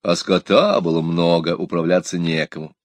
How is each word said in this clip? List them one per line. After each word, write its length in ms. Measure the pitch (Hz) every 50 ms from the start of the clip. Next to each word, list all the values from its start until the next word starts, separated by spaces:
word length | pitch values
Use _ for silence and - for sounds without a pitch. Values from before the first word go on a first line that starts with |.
| _
а 120 | 87 87
скота 640 | - - - 95 90 - - 92 120 185 208 - -
было 200 | 87 85 80 82
много, 540 | 80 82 85 85 85 85 85 85 82 82 85
управляться 640 | 80 - - - 87 82 82 90 90 87 - - 87
некому. 560 | 85 82 82 80 76 - - 78 78 76 _ _